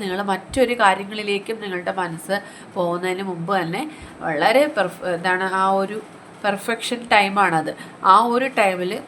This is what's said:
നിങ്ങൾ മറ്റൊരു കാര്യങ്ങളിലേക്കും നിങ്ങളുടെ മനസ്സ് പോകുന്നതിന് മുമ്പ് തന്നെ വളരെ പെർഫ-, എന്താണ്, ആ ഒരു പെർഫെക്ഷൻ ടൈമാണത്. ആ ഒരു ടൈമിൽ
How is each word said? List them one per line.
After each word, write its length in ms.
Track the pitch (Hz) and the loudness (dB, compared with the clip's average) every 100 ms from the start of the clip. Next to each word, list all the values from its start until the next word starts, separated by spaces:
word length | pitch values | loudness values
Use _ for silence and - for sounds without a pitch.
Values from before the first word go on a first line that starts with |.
നിങ്ങൾ 180 | 196 185 202 | -4 -4 -2
മറ്റൊരു 420 | 185 - 269 240 233 202 | -4 -2 0 2 4 2
കാര്യങ്ങളിലേക്കും 760 | 190 202 214 208 202 196 220 208 | 2 -2 -6 -4 -4 -4 -8 -6
നിങ്ങളുടെ 300 | 180 180 190 | -6 -4 -4
മനസ്സ് 360 | 175 165 - 202 - - - - | -4 -6 -4 -4 -6 -16 -10 -4
പോകുന്നതിന് 480 | 175 175 185 185 196 | -2 0 -2 -4 -4
മുമ്പ് 220 | 175 170 196 | -6 -2 -2
തന്നെ 240 | 165 196 311 - - - 165 | 0 -4 -6 -10 -18 -10 -4
വളരെ 400 | 151 185 254 302 302 | 0 4 4 2 0
പെർഫ-, 280 | 180 - 180 170 | -2 -4 -4 -2
എന്താണ്, 280 | 185 185 190 190 | 0 0 0 0
ആ 40 | 190 196 | 2 2
ഒരു 160 | 196 214 - - - - | 0 -6 -12 -18 -20 -6
പെർഫെക്ഷൻ 560 | 208 196 - 226 - 240 233 | -4 -2 -4 -6 -4 -6 4
ടൈമാണത്. 580 | 214 196 202 185 160 147 - - - 190 | 4 4 4 2 2 0 -6 -12 0 6
ആ 20 | 196 240 240 | 6 6 2
ഒരു 100 | 269 262 | 0 2
ടൈമിൽ 340 | 196 180 180 226 | 2 0 -4 -6